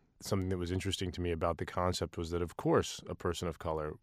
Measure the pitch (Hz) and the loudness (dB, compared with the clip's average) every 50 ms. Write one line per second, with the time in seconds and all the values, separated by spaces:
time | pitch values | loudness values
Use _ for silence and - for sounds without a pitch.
0 | _ _ _ - - - 107 98 92 92 95 87 87 85 90 95 - 98 90 - | _ _ _ -12 -4 0 0 2 2 2 0 0 0 0 0 0 0 0 -2 -2
1 | 98 90 82 - 90 87 85 80 80 85 82 - 92 - - - 90 90 90 - | -2 -2 -2 -2 0 0 0 2 2 2 2 2 -2 -4 0 2 2 2 2 2
2 | 95 85 - - 87 80 85 87 87 85 - - - 156 165 127 87 - - - | -2 -4 -2 -4 -4 -2 0 0 0 -2 -4 -2 2 4 4 4 4 2 -2 -10
3 | - - - - - 92 87 - - 87 80 - - 87 78 78 76 78 - - | -8 -8 -8 -2 -2 -2 -2 0 -2 -4 -4 -4 -2 -2 -2 0 -2 -4 -6 -8